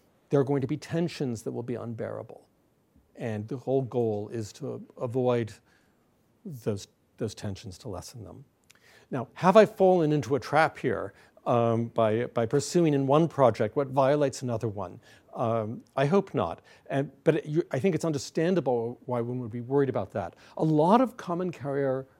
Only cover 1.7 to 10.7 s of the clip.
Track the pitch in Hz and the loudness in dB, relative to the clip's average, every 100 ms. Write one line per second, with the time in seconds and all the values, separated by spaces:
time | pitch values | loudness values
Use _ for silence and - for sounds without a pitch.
1.7 | 113 113 113 107 107 113 - _ _ _ | -8 -8 -8 -8 -8 -12 -18 _ _ _
2.7 | _ _ _ _ - 127 107 107 135 123 | _ _ _ _ -10 -6 -6 -6 -8 -2
3.7 | 135 127 127 113 104 104 117 107 - 131 | 0 0 -2 -2 -2 -6 -8 -10 -10 -10
4.7 | 117 - - 127 127 123 120 110 - _ | -10 -14 -8 -4 0 2 2 0 -8 _
5.7 | _ _ _ _ _ _ _ 202 135 113 | _ _ _ _ _ _ _ -16 -8 -4
6.7 | 101 - _ _ - 90 - 107 95 98 | -6 -8 _ _ -10 -10 -8 -10 -10 -12
7.7 | 90 - 90 - 127 92 87 139 _ _ | -14 -12 -12 -12 -16 -16 -18 -20 _ _
8.7 | _ _ - _ 135 117 - 175 202 208 | _ _ -20 _ -10 -10 0 6 8 8
9.7 | - 190 185 156 151 131 135 - 143 160 | 6 4 6 4 2 0 -2 2 2 2